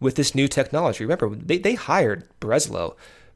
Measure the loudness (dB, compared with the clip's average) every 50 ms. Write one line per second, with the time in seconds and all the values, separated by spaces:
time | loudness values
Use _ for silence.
0 | -2 0 2 2 0 2 2 2 2 2 2 0 0 0 0 0 0 0 0 -2
1 | -2 -2 0 0 0 -2 -2 -6 -2 -2 -2 0 2 0 0 0 0 0 2 2
2 | 4 2 0 -2 -6 -14 _ -10 -2 0 2 2 2 0 -4 -6 -6 -6 -8 -12
3 | -20 -20 -20 -20 -20 -20 -20